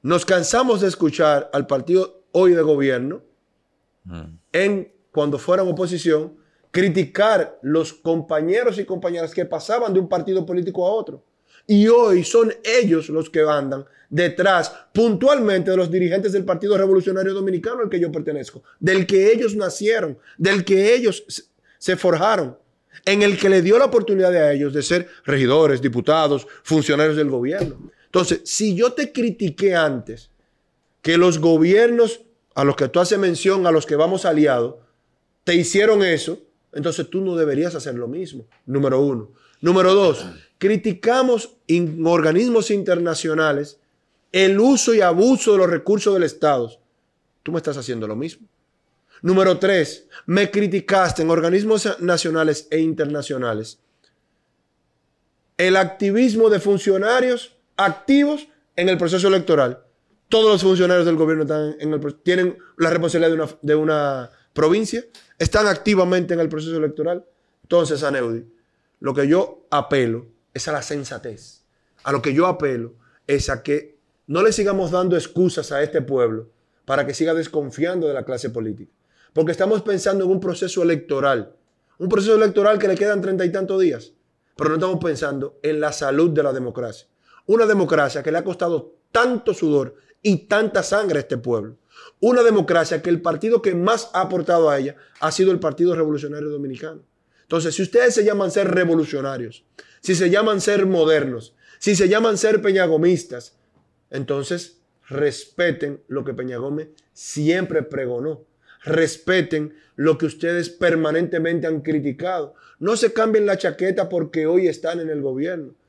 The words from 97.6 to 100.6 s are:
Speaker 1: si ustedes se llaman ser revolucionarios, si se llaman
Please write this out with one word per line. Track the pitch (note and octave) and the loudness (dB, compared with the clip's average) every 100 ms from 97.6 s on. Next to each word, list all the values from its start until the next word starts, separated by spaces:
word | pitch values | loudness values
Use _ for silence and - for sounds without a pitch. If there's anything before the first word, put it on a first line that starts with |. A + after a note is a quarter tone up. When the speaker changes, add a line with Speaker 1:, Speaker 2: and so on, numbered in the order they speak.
| D#3+ | -4
Speaker 1:
si | D#3+ | -4
ustedes | F#3 A#3+ B3 | 0 4 4
se | - | 4
llaman | G#3 G#3 F#3+ | 2 0 -2
ser | G3+ F#3+ | 0 0
revolucionarios, | F#3 F3 E3 D3+ C#3+ C#3 C3 A2+ - _ - _ _ | 0 2 0 -2 -6 -8 -8 -12 -16 _ -20 _ _
si | - | -4
se | F3 F3+ | 0 2
llaman | G3+ A3 G3+ | 2 2 0